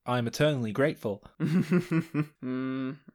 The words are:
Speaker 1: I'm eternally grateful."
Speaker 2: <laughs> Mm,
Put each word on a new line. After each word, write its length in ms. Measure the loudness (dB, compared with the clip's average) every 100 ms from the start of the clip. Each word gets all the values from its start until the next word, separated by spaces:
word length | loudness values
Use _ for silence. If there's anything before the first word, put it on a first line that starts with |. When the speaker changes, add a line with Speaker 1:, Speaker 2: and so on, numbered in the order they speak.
| -4
Speaker 1:
I'm 180 | -2 0
eternally 460 | 2 2 2 -2
grateful." 520 | 2 0 0 -6 -6 -10 _
Speaker 2:
<laughs> 0 | 0 2 4 2 2 0 0 -4 -4 _
Mm, 540 | -8 -6 -4 -4 -6 -8 -16